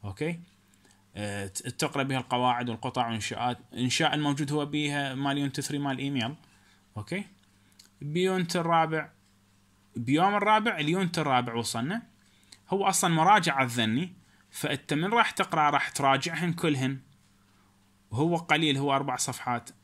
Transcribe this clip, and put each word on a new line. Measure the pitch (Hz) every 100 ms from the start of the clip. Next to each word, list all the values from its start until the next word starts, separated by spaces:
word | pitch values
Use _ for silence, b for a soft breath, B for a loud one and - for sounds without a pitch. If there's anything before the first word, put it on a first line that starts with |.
أوكي؟ | 104 95 151 170 170 _ b b b b _ -
آه، | 104 101 98
ت-، | - -
تقرأ | - 151 139
بها | 135 131
القواعد | 123 123 127 123 123
والقطع | 110 127 123 117
والإنشاءات. | 113 107 110 120 120 -
إنشاء | - 123 - 160
الموجود | 147 147 139 143
هو | 151 147
بيها | 147 147 143 139 131
مال | 143 143
يونت | 143 135
ثري | 135 147
مال | 143 131
إيميل. | 139 139 113 151 b b b b b -
أوكي؟ | 104 185 202 - _ b b b b _
بيونت | 147 156 185 185 170 180
الرابع، | 165 170 160 156 147 _ _ _ _ _ _ _ _ -
بيوم | 117 147 190 208
الرابع، | 202 214 214 185
اليونت | 147 180 185 170
الرابع | 151 127 120
وصلنا، | 117 110 113 127 220 - _ b b b b b
هو | 196 196
أصلًا | 180 185
مراجعة | 165 165 208 170 139
الذني، | 131 120 113 113 180 - b b b
فأنت | - 147 139 -
من | 151 180
راح | 233 -
تقرأ | - 185 160 151
راح | 143 -
تراجعهن | - 139 135 165 160 175
كلهن، | 165 170 139 131 135 - _ _ b b b b b _ _ _
وهو | 110 160 170
قليل، | 170 151 156 139
هو | 143 139
أربع | 139 123
صفحات | - 123 - 120 - -